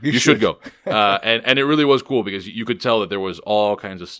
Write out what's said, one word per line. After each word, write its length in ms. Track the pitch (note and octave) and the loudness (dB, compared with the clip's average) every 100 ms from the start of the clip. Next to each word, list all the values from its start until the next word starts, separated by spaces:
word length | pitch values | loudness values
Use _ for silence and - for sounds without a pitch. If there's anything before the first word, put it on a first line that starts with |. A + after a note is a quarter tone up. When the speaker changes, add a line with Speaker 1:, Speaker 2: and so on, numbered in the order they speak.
Speaker 1:
You 120 | C3 | -2
Speaker 2:
You 60 | A#2+ | 2
Speaker 1:
should 220 | D3 G#2+ | 4 4
Speaker 2:
should. 0 | |
Speaker 1:
go. 180 | G2 - - - - | 2 -2 -12 -12 -2
Uh, 280 | G#2+ G#2 G2 | 2 2 2
and, 200 | A2 A#2 | 0 0
and 140 | A#2+ C3+ | 2 0
it 60 | |
really 200 | C#3 D3+ | 2 2
was 160 | C#3+ C3+ | 4 2
cool 200 | - B2+ | 2 -2
because 260 | G2+ F#2+ F#2 | -2 -6 -10
you 160 | A2 | -8
could 160 | A2+ G#2+ | -6 -4
tell 200 | B2+ A2+ | 0 0
that 100 | F#2+ | 0
there 100 | G2 | -4
was 180 | F#2+ F2 | -6 -6
all 360 | - G#2 G#2 G2+ | -2 2 2 0
kinds 240 | G2+ F#2 | -6 -12
of, 80 | F2 | -14